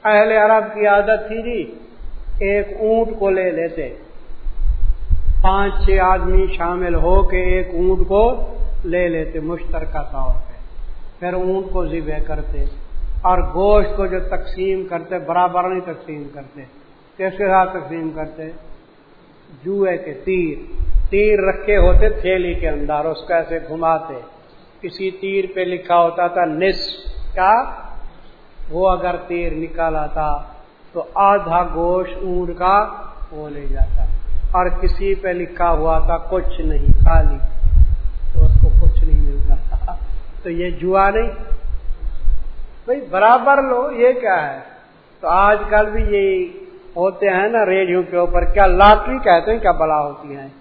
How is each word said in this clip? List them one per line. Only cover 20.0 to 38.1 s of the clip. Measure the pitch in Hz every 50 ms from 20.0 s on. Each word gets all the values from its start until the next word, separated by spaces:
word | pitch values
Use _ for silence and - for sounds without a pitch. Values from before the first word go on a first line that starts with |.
| 143 151 143 - -
تیر، | 190 190 185 175 160 143 - - - - - - - - - - -
تیر | - 202 208 214 208 202
رکھے | 185 190 190 - - - 208
ہوتے | 196 - - - - 208 220 214 -
تھیلی | - 180 190 185 180 175 170
کے | - 160 160
اندر، | 151 147 143 143 151 147 151
اس | 160 156 - -
کو | - 175
ایسے | 165 160 165 165 165 - -
گھماتے، | 156 165 165 165 165 156 160 - 139 123 120 - - - _ _ - - - _ _ _
کسی | - 180 - - 196 190
تیر | 185 190 - 196 190 196 190 185 190
پہ | 185
لکھا | 185 175 180 170 180 - 175 170
ہوتا | 170 170 165 175 175
تھا | 175 175 180 175
نصف | 160 156 156 180 196 185 - - - - - - - - - - - -
کا، | 185 185 190 220 233 262 - - - - - - - - - - - - - - _ - - - - - -
وہ | 151 170 185 190
اگر | 185 175 170 180 175 170 -
تیر | - 175 170 175 170
نکالا | 156 156 165 156 - 165 165 165 160 156 151
تھا | 147 - 160 156 151 147 147 - - - - - - _ _ - -
تو | - 170 - - -
آدھا | 190 196 196 202 202 - 165 165 175 180 170 165
گوشت | 160 170 175 180 185 185 180 185 -
اونٹ | 190 185 180 180 180 170 170 160
کا | 180 185 196 202 214 214 - - - - - - - -
وہ | 165 151 151 151
لے | 147 143 143
جاتا، | 139 135 131 - - - - - - - - - - - - - - - 180
اور | 180 180 180 180
کسی | 185 180 - - 202 196 196
پہ | 180 - 185
لکھا | 175 175 170 170 - - 175 175
ہوا | 165 156 156 160 165 160
تھا | - - 170 165 - -
کچھ | 190 185 - - - -
نہیں، | 160 - - - - - - - -
خالی، | - - - - - - - - - - - - - - - - - - - - -